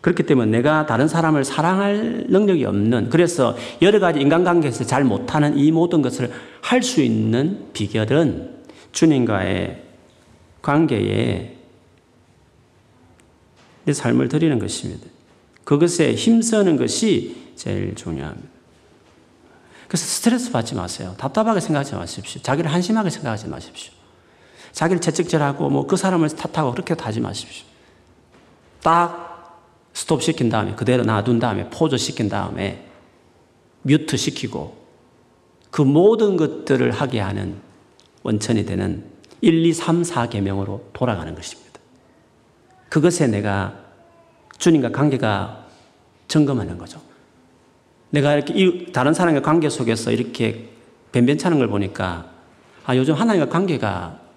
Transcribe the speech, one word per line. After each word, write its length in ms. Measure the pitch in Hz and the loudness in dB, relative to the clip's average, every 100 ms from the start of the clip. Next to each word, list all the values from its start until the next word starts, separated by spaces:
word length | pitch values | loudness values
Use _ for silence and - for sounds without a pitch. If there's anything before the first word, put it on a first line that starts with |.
그렇기 200 | - 180 | 2 0
때문에 300 | 151 135 110 | 2 2 4
내가 340 | 110 135 156 151 | 2 2 2 2
다른 220 | 117 151 | 2 2
사람을 360 | 165 165 151 | 2 2 2
사랑할 800 | 135 - 165 190 202 208 226 240 - | 0 0 0 2 0 -2 -2 -4 2
능력이 340 | 185 208 170 113 | 4 4 2 0
없는, 440 | 98 107 120 104 | 0 2 2 2
그래서 480 | 160 170 170 120 104 - - | 4 2 2 0 0 -10 2
여러 180 | 185 208 | 4 6
가지 200 | 185 147 | 2 2
인간관계에서 640 | 139 165 180 175 147 113 | 4 4 4 4 2 -2
잘 200 | 120 127 | 0 2
못하는 540 | 135 98 - 156 147 143 | 2 2 -2 0 2 4
이 140 | 147 | 4
모든 320 | 160 170 175 | 4 2 2
것을 280 | 127 123 123 - - - | 0 -2 -6 -6 -18 -14
할 220 | - 254 | 0 0
수 180 | 247 - | 2 2
있는 680 | 127 110 110 117 180 208 - | 2 2 2 2 0 -4 -10
비결은 800 | - 107 110 107 139 156 85 - - - - - | -8 -4 -2 2 2 2 -2 -10 -16 -20 -20 -14
주님과의 920 | - 165 139 117 101 95 95 90 87 - - _ _ _ - _ _ | 2 4 4 2 0 0 -2 -4 -8 -18 -20 _ _ _ -20 _ _
관계에 960 | - 147 160 110 101 107 120 92 - - - _ _ _ _ _ _ _ _ _ _ _ _ _ _ _ _ _ _ _ _ _ - | 0 2 2 0 0 0 -2 -4 -8 -18 -20 _ _ _ _ _ _ _ _ _ _ _ _ _ _ _ _ _ _ _ _ _ -4
내 80 | |
삶을 360 | 139 123 120 127 | -2 2 2 2
드리는 280 | 151 160 127 | 2 2 0
것입니다. 480 | 98 - 95 85 - _ _ _ _ _ | -4 -8 -10 -12 -16 _ _ _ _ _
그것에 520 | - 143 170 170 147 113 | -2 2 2 2 0 2
힘쓰는 640 | - 226 226 220 190 143 | 2 2 4 2 2 2
것이 760 | 120 - 226 160 - - - - | 0 0 0 0 -2 -14 -20 -12
제일 380 | - 98 98 | -6 -4 -6
중요합니다. 560 | - - 76 71 - - _ _ _ _ _ _ _ _ _ _ - _ - - | -8 -8 -8 -8 -12 -18 _ _ _ _ _ _ _ _ _ _ -20 _ -20 -6
그래서 180 | 175 - | -6 -4
스트레스 460 | - 240 247 240 | 0 0 0 -2
받지 220 | 123 110 | -4 -4
마세요. 400 | 120 90 - 92 92 | -6 -8 -8 -12 -8
답답하게 420 | 135 214 220 202 | -4 -2 0 0
생각하지 340 | 165 147 139 98 | 0 -2 -2 -8
마십시오. 460 | 87 - 104 - | -10 -12 -12 -10
자기를 300 | - 139 165 | -4 -2 0
한심하게 380 | 170 180 226 190 | -2 0 0 -2
생각하지 360 | - 131 107 80 | -4 -6 -6 -8
마십시오. 460 | 65 - - - _ _ _ _ _ _ - - | -14 -14 -20 -20 _ _ _ _ _ _ -20 -18
자기를 300 | - 160 180 | -2 0 0
채찍질하고 680 | 170 151 175 160 143 143 143 | 0 -2 0 0 0 0 -2
뭐 160 | 139 139 | -2 0
그 100 | 185 | 0
사람을 320 | 190 180 156 | 0 0 0
탓하고 420 | 156 - - 139 | -2 -8 -2 -2
그렇게 240 | 117 185 160 | -4 -6 -6
하지 220 | - 113 | -4 -6
마십시오. 460 | 110 101 - - - _ _ _ _ _ _ _ _ _ _ _ | -6 -8 -12 -18 -20 _ _ _ _ _ _ _ _ _ _ _
딱 800 | - - 175 - - - - - _ _ _ | 2 4 2 -4 -16 -20 -20 -20 _ _ _
스톱시킨 560 | - - 143 139 160 120 | -14 -2 0 0 0 0
다음에 240 | 110 98 104 | 0 -2 -4
그대로 280 | 117 123 | 0 2
놔둔 360 | 110 107 107 123 | 2 0 2 0
다음에 300 | 120 98 98 | 0 -2 -6
포즈시킨 580 | - 160 127 - - 107 | -2 0 0 -4 -4 -4
다음에 600 | 104 92 87 98 92 - - _ _ _ _ _ _ _ _ | -4 -6 -6 -8 -8 -18 -20 _ _ _ _ _ _ _ _
뮤트시키고 920 | 131 151 151 135 - - 117 82 82 - - _ _ _ _ _ _ _ _ | 0 0 0 -4 -4 -6 -8 -8 -12 -16 -20 _ _ _ _ _ _ _ _
그 120 | - | 0
모든 540 | 139 147 196 226 214 185 | 4 6 6 6 2 2
것들을 520 | 147 - - 131 123 | 0 -4 -2 2 2
하게 280 | 110 131 117 | 0 -2 -2
하는 360 | 98 98 95 101 - _ _ _ _ _ | -4 -4 -8 -10 -18 _ _ _ _ _
원천이 420 | - 107 - 113 101 | -4 -4 0 -2 -2
되는 500 | 92 95 101 - - - - | -4 -4 -6 -12 -20 -20 0
일, 220 | 214 165 | 2 4
이, 100 | 165 | 2
삼, 300 | 160 - 170 | 0 0 0
사 240 | 170 - 117 | 0 -4 -4
계명으로 600 | 101 98 98 98 98 - | -2 -2 -4 -6 -10 -14
돌아가는 420 | - 123 98 78 85 | -4 -4 -4 -8 -12
것입니다. 440 | - - - - _ _ _ _ _ _ _ _ _ _ _ | -14 -18 -20 -20 _ _ _ _ _ _ _ _ _ _ _
그것에 380 | 156 160 170 139 | 2 2 2 0
내가 480 | 104 104 98 95 - - - _ _ _ _ _ - | 0 0 -2 -4 -10 -20 -20 _ _ _ _ _ 0
주님과 340 | 175 160 120 | 4 4 2
관계가 760 | 107 147 131 110 98 95 - - - _ _ _ _ _ | 0 0 2 0 -2 -4 -12 -20 -20 _ _ _ _ _
점검하는 520 | 156 143 131 90 87 | 2 2 0 -4 -10
거죠. 200 | 87 - - _ _ _ _ _ _ _ _ _ _ | -14 -20 -20 _ _ _ _ _ _ _ _ _ _
내가 240 | 147 143 | 0 2
이렇게 200 | 147 147 - | 2 0 2
이, 360 | 190 175 - | 2 2 -4
다른 220 | 131 131 | 0 2
사람과 280 | 165 175 147 | 2 2 2
관계 260 | 139 165 151 | 2 2 2
속에서 420 | - 117 110 117 | -2 -2 -2 0
이렇게 580 | 113 120 - 113 110 - - - _ _ | -2 -2 -2 -4 -4 -14 -20 -20 _ _
변변찮은 480 | 123 120 147 185 156 | 2 2 2 2 2
걸 80 | 113 | 2
보니까 640 | 101 98 - 92 85 85 - _ _ _ - - | 0 -4 -4 -6 -6 -12 -20 _ _ _ -12 -2
'아, 100 | 127 | 0
요즘 180 | 131 | 2
하나님과 360 | 147 226 196 135 | 2 2 2 0
관계가 680 | 165 196 139 107 92 87 - - | 0 -2 -2 -4 -4 -8 -14 -20